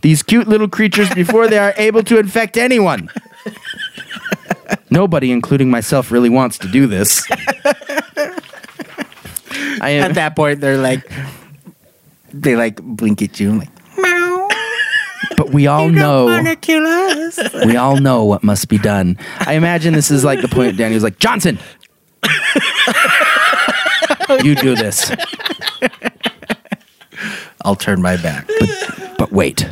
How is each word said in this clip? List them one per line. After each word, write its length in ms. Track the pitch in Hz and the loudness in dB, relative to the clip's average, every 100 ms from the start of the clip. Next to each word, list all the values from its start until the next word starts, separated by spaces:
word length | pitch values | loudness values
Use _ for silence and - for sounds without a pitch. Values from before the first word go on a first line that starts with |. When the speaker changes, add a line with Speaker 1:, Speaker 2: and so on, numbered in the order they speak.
Speaker 1:
these 200 | 147 156 | 4 2
cute 260 | - 233 220 | 4 2 4
little 200 | 214 214 | 2 2
creatures 440 | - 220 190 202 | 0 0 2 0
before 340 | 180 175 226 226 | 2 2 4 4
they 120 | 214 | 4
are 160 | 202 202 | 2 2
able 260 | 214 220 | 2 2
to 140 | 214 226 | 4 2
infect 380 | 208 226 220 226 | 4 0 -2 0
anyone. 540 | 247 247 190 127 82 - - - - 214 - 1077 1077 - 1077 - 1077 - - - - - _ | 2 2 2 0 -6 -14 -16 -16 -16 -14 -16 -12 -12 -14 -18 -14 -8 -8 -6 -8 -4 -8 _
Nobody, 420 | 147 196 165 131 | 2 2 2 2
including 400 | 123 117 139 131 | 0 0 2 2
myself, 400 | 120 110 143 120 | 2 2 -2 2
really 200 | 120 120 | 2 4
wants 260 | 123 127 - | 4 2 -2
to 100 | 92 | -2
do 180 | 117 139 | 2 2
this. 360 | 98 104 - - - - 269 277 - - 285 - - 294 370 - - - - - - - - - - - 277 285 277 | 2 0 0 -2 -6 -4 -2 -2 -2 -4 -8 -6 -6 -6 -6 -16 -20 -20 -18 -18 -12 -14 -14 -16 -16 -12 -8 -6 -4
I 80 | 135 | -2
am 140 | 147 147 | 0 0
Speaker 2:
At 40 | |
that 220 | 165 156 156 | 0 -2 0
point, 260 | 151 143 | 0 0
they're 160 | 143 135 | 0 0
like, 240 | 131 131 - - 135 - - - - - _ _ _ _ _ | 0 -2 -6 -14 -14 -16 -20 -20 -20 -20 _ _ _ _ _
they, 240 | 143 143 120 | -4 0 0
like, 240 | 117 104 | 0 -4
blink 400 | 90 110 110 104 | -12 -4 -2 0
at 180 | 101 - | -4 -2
you 100 | 101 | -2
and, 80 | 147 | -2
like, 400 | 147 - _ - | -4 -16 _ -4
"Meow." 500 | 370 349 349 359 392 427 453 466 880 880 - - - - | 0 0 0 -2 -4 -4 -6 -6 -2 -2 -4 -8 -4 -2
Speaker 1:
But 140 | - | 0
we 160 | 143 143 | 2 4
all 180 | 147 160 | 4 4
Speaker 2:
"You 60 | |
don't 80 | 160 | 4
Speaker 1:
know 240 | 147 139 120 | 4 4 4
Speaker 2:
wanna 300 | 117 330 320 | 2 0 -2
kill 300 | - 320 320 | 0 0 2
us." 520 | 339 381 302 330 339 339 - 120 | 0 0 -2 -4 -6 -6 0 2
Speaker 1:
we 100 | 120 | 2
all 220 | 131 139 | 2 2
know 260 | 139 123 | 2 2
what 180 | 107 101 | 2 2
must 260 | 104 101 - | 2 0 0
be 100 | 104 | 0
done. 400 | 107 101 90 92 - - | 2 0 0 -2 -6 -8
I 120 | - | -2
imagine 400 | 156 165 170 160 | 2 2 2 2
this 180 | 156 143 | 0 2
is, 140 | 143 | 2
like, 160 | 139 233 | 2 0
the 80 | - | 0
point 300 | 123 120 95 | 0 0 0
Daniel's 240 | 113 110 | 0 2
like, 140 | 107 95 | 0 0
"Johnson, 400 | 220 240 180 110 - - _ _ _ _ - - - - - - - - - - - - - - - - - - - 294 381 269 | -2 0 0 -2 -10 -20 _ _ _ _ -4 -2 -2 -2 -2 -2 0 2 2 2 2 2 0 0 -2 -2 -2 -2 -2 -4 0 2
you 120 | 247 | 2
do 200 | 147 131 | 2 2
this." 380 | 120 107 - - - 330 - - - - - 254 - - _ - - - 220 - - _ _ - - 214 - - _ 95 | 0 -2 -4 -4 -6 -8 -10 -10 -8 -10 -4 -6 -4 -12 _ -10 -10 -10 -10 -8 -14 _ _ -20 -14 -12 -12 -16 _ -4
Speaker 2:
I'll 100 | 98 | -4
turn 240 | - 95 | -2 0
my 160 | 90 90 | 0 0
back. 320 | 82 71 69 440 | -4 -8 -4 -2
Speaker 1:
But, 580 | - 392 - - 381 381 | 0 -2 -8 -12 -14 -6
but 140 | - | -2
wait 360 | 196 147 - - | 0 0 -2 -8